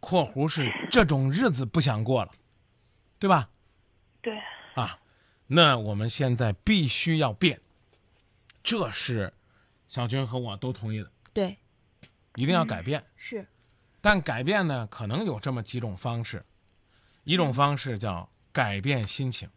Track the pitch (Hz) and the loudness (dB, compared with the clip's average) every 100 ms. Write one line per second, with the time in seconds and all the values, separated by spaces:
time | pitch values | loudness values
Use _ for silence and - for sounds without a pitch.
0 | - 180 143 135 156 156 127 - - 247 | 2 2 2 0 -2 0 -2 -4 2 4
1 | 180 143 135 151 254 131 127 - 135 107 | 6 4 2 2 2 2 0 2 2 0
2 | 110 131 101 - _ _ _ _ _ _ | 0 0 0 -10 _ _ _ _ _ _
3 | _ _ 196 170 110 _ _ _ _ _ | _ _ 4 4 2 _ _ _ _ _
4 | _ _ - 214 - - - - 120 - | _ _ -8 -8 -12 -16 -10 -6 -6 -8
5 | _ _ _ _ _ 151 160 127 107 104 | _ _ _ _ _ 6 6 4 0 -2
6 | 113 - 135 120 117 92 - 214 139 - | -2 0 0 2 0 0 2 2 2 0
7 | - 160 139 104 175 131 _ _ _ _ | 0 2 0 2 2 2 _ _ _ _
8 | _ _ _ _ _ - - 220 139 101 | _ _ _ _ _ -10 -4 -2 -2 -4
9 | - 117 98 _ _ _ _ _ _ - | -4 -4 -4 _ _ _ _ _ _ -6
10 | 120 135 127 127 120 101 127 123 110 110 | -2 -2 -2 -4 -6 -6 -6 -6 -6 -6
11 | 101 _ _ - 190 196 _ _ _ _ | -8 _ _ -2 -2 -4 _ _ _ _
12 | - _ _ - 120 175 160 92 90 147 | -20 _ _ -4 0 2 0 -4 -4 -6
13 | - _ - 226 - _ _ _ _ _ | -8 _ -12 -12 -12 _ _ _ _ _
14 | 202 202 156 117 135 208 175 135 107 - | 2 2 2 -2 0 2 0 -2 -6 -8
15 | 104 131 214 110 143 127 107 127 117 90 | -4 -2 -2 -4 -4 -6 -6 -6 -6 -6
16 | 127 117 117 92 - _ _ _ _ _ | -4 -4 -6 -10 -14 _ _ _ _ _
17 | _ _ - 180 156 127 143 143 135 110 | _ _ 0 2 4 4 2 2 -4 -4
18 | 110 87 92 _ _ - 117 101 110 135 | -4 -6 -10 _ _ 0 0 0 0 -2
19 | 104 - 135 120 98 | -2 -4 -6 -6 -12